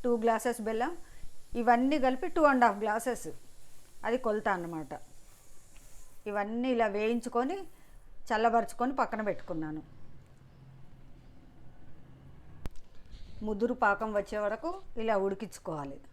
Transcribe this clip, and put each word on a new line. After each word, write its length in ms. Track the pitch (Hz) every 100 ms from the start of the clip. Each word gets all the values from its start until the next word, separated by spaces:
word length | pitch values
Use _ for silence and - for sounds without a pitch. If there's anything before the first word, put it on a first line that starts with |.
టూ 80 | 247 233
గ్లాసెస్ 380 | 226 220 247 - 214
బెల్లం, 240 | 226 262 349 - - - - - 240
ఇవన్నీ 380 | 233 240 262 302 262
కలిపి 220 | 262 370 -
టూ 60 | 294
అండ్ 140 | 262 240
హాఫ్ 140 | 202 214
గ్లాసెస్, 440 | 220 247 233 160 - - - - - - - 214
అది 120 | 247 240
కొలత 220 | 214 214 185
అన్నమాట. 360 | 170 160 151 147 - - - - - - - - - - - - 208
ఇవన్నీ 380 | 208 202 233 254 240
ఇలా 100 | 220 202
వేయించుకొని 600 | 220 233 233 233 262 392 381 - - - - - -
చల్లబరుచుకొని 680 | 220 233 226 - - 247 277
పక్కన 180 | 233 220 214
పెట్టుకున్నాను. 500 | - - 165 156 156 - - - - - - - - - - - - - - - - - - - - - - - - - - - - - - - - - - - - 214
ముదురు 300 | 202 240 254 214
పాకం 240 | 202 220 208
వచ్చే 180 | 196 214 208
వరకు 260 | 220 320 370 - -
ఇలా 140 | 226 208 196
ఉడికించుకోవాలి. 760 | 196 214 - 190 156 139 - -